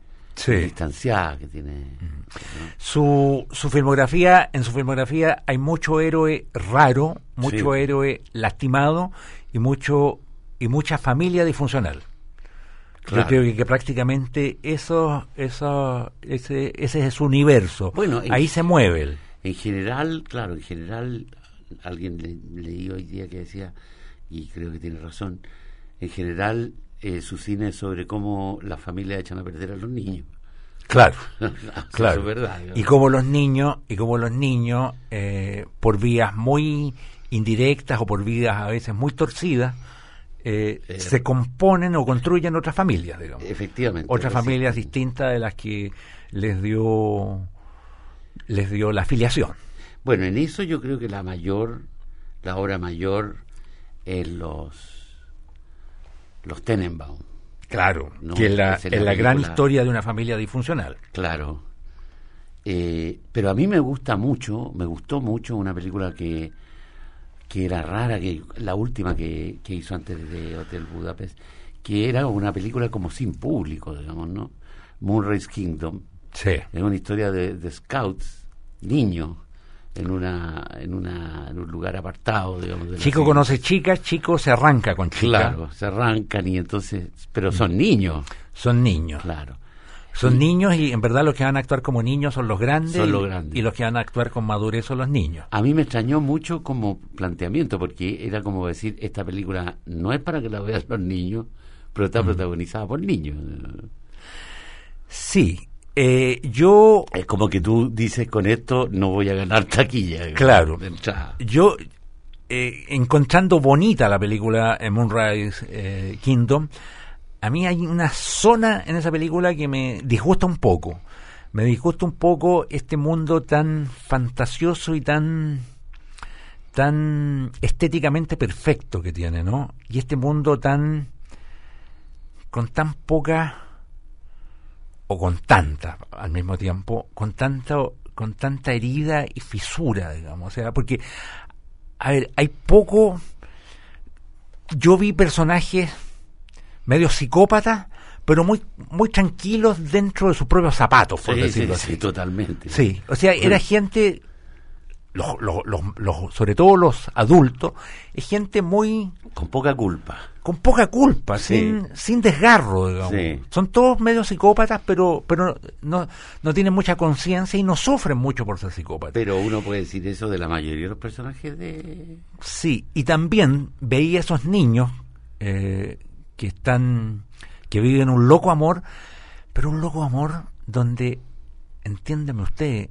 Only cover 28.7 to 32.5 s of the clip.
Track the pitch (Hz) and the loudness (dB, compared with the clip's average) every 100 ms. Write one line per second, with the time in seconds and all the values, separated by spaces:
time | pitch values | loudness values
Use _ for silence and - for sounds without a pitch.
28.7 | 87 90 90 95 98 92 92 90 80 92 | -12 -10 -8 -6 -8 -8 -12 -12 -10 -10
29.7 | 98 110 123 98 90 - - - - - | -10 -8 -8 -6 -8 -12 -18 -18 -20 -20
30.7 | - - 123 98 - - - 107 - 107 | -18 2 8 8 6 -10 -6 -6 -6 -12
31.7 | - - - 113 87 101 113 107 | -12 -8 0 2 2 -2 -4 -6